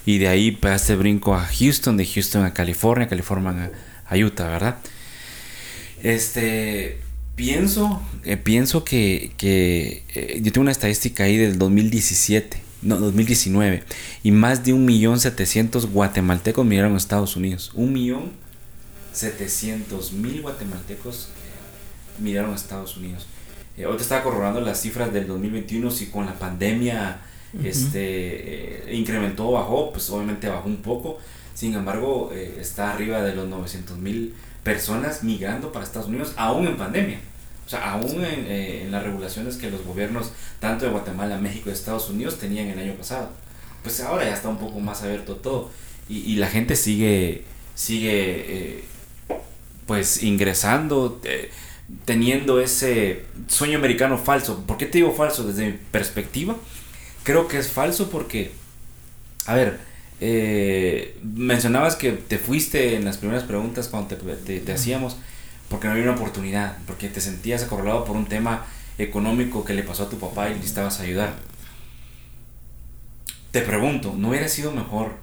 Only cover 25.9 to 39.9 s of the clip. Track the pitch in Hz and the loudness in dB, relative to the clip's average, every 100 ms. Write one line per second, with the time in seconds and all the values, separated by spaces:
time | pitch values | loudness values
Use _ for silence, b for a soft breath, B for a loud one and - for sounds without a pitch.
25.9 | - 101 104 95 92 92 90 101 113 123 | -2 -4 -4 -4 -4 -6 -2 0 2 0
26.9 | 113 98 92 B B B 202 139 139 135 | 0 -4 -6 B B B -4 -2 0 0
27.9 | 98 95 92 90 - - 76 - - - | 0 -2 -2 -4 -6 -8 -8 -8 -10 -6
28.9 | 117 110 110 101 95 113 123 98 131 151 | -2 0 0 -2 -2 0 0 2 0 0
29.9 | 107 - 104 104 104 107 90 95 101 110 | -4 -4 -4 -4 -4 -4 -4 -4 -4 -2
30.9 | 123 165 156 B B B - 113 104 98 | -4 -4 -10 B B B -6 -4 -2 -2
31.9 | 110 135 127 110 95 90 - 90 104 104 | -2 0 0 -2 -6 -10 -8 -8 -4 -4
32.9 | 104 107 110 101 95 95 92 87 90 90 | -2 -2 0 -2 -2 -6 -6 -8 -8 -10
33.9 | 87 95 113 117 B B B 110 101 - | -8 -4 -4 -4 B B B -2 -2 -2
34.9 | 113 147 151 113 101 98 120 151 117 98 | -2 -2 -2 -2 -2 -4 -4 -6 -8 -8
35.9 | 113 101 123 151 - 113 147 175 - 95 | -8 -6 -4 -6 -2 0 2 0 0 -2
36.9 | 190 202 - - - - - - 120 101 | 0 0 -4 -12 -16 -16 -16 -8 -6 -4
37.9 | 101 127 165 170 147 107 101 95 - 95 | -2 -2 -2 -4 -4 -4 -4 -4 -6 -6
38.9 | 101 101 98 92 104 123 123 110 98 90 | -4 -4 -6 -6 -6 -6 -6 -6 -8 -6